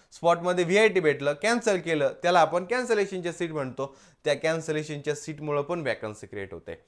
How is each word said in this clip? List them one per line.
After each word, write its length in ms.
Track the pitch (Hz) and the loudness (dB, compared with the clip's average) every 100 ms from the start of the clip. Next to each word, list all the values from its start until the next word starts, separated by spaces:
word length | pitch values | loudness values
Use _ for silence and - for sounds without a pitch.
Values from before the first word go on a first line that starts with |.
| _ | _
स्पॉटमध्ये, 520 | - 170 170 175 180 | 0 2 2 2 0
व्हीआयटी 360 | 170 202 220 185 | 2 4 4 4
भेटलं, 320 | 156 135 143 147 | 2 2 0 0
कॅन्सल 360 | 214 240 220 185 | 0 0 2 0
केलं, 340 | 165 156 - - | 0 0 0 0
त्याला 180 | 170 175 | 2 4
आपण 240 | 156 175 | 4 2
कॅन्सलेशनच्या 680 | 185 247 233 214 196 185 175 | -2 -2 0 0 0 -4 -6
सीट 200 | 165 170 | -4 -4
म्हणतो, 440 | 151 131 127 135 - - _ | -4 -6 -6 -8 -10 -20 _
त्या 100 | 151 | -2
कॅन्सलेशनच्या 800 | 143 160 165 160 151 151 147 151 | 0 0 -2 -2 -4 -4 -6 -4
सीटमुळं 480 | 147 - 147 151 147 | -4 -8 -8 -2 -2
पण 180 | 143 175 | -2 -2
व्हॅकन्सी 460 | 135 107 107 104 98 | -4 -4 -6 -10 -12
क्रिएट 280 | 101 95 | -10 -10
होते. 300 | 82 - 82 | -12 -12 -16